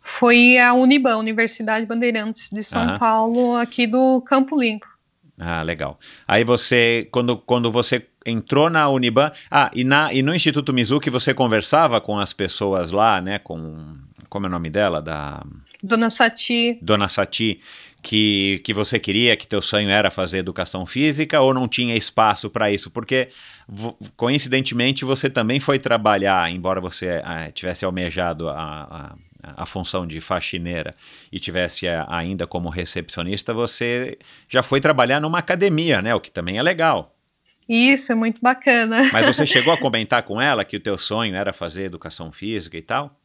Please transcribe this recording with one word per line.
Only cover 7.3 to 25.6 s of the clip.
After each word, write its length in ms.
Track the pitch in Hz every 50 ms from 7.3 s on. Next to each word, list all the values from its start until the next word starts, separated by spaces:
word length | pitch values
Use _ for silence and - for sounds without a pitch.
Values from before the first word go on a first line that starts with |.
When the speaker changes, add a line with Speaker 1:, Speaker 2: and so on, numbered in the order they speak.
| 123
Speaker 2:
quando 340 | 113 _ - 123 123 120 117
você 360 | 107 120 120 - - 123 - _ _ _ _
entrou 440 | 113 117 113 104 _ - 139 151 165
na 180 | 165 160 151 143
uniban, 420 | 139 131 123 120 113 127 143 151 - - - -
ah, 200 | - 143 139 107 -
e, 100 | 113 123
na, 280 | 131 139 147 156 156 92
e 100 | 135 131
no 120 | 143 170
Instituto 380 | 180 - 160 143 147 139 147 135
Mizuki 380 | 127 120 104 131 147 - 139
você 220 | 123 127 - - 127
conversava 640 | 110 131 120 110 107 98 - - 151 165 151 120 110
com 180 | - - 104 104
as 140 | 101 - -
pessoas 560 | - 101 92 - - 104 98 95 95 87 82 87
lá, 280 | 101 107 113 107 92 90
né, 160 | 95 101 101
com, 580 | _ - 92 82 80 80 78 78 78 76 78 69 69 71 _ _ - _
como 160 | - 101 98
é 40 | 92
o 40 | 90
nome 160 | 87 82 80
dela? 320 | 78 98 104 98 87 78
Da 420 | 78 80 80 76 73 71 71 71 69 71 69 69 - _ _ - -
Speaker 1:
Dona 280 | 190 233 226 233 226
Sati. 680 | 226 - 254 226 226 - - - 240 233 233 240 240 233 240
Speaker 2:
Dona 260 | - 107 104 101 95
Sati, 500 | - - 98 - - - 113 110 95 - _ - - - - - _ _ _
que, 580 | - - 107 107 107 104 98 98 98 98 92 -
que 120 | - 113
você 240 | 101 107 - - 113
queria, 360 | - - 95 110 120 120 110
que 120 | 104 -
teu 160 | _ - 101 -
sonho 260 | - - 104 104 101
era 220 | 98 104 104 95
fazer 280 | - - 92 90 85 95
educação 460 | 90 92 85 - 90 - - 95 92
física 560 | 87 - 127 143 156 147 143 160 156 - 151
ou 140 | 135 131 131
não 120 | 127 127
tinha 300 | 120 - - 123 120 117
espaço 540 | 113 - - - - 110 107 101 - - 107
pra 200 | - 120 110 104
isso? 200 | 104 98 - -
Porque, 380 | _ 117 113 - 131 131 127 123 - - - - - - -
vo-, 300 | - 104 101 107 117 - _ 104 - _
coincidentemente, 840 | _ 117 120 135 147 139 131 127 131 131 - 120 120 120 135 139 135 -
você 220 | 127 135 131 - 135
também 280 | 135 127 113 110 127
foi 200 | 139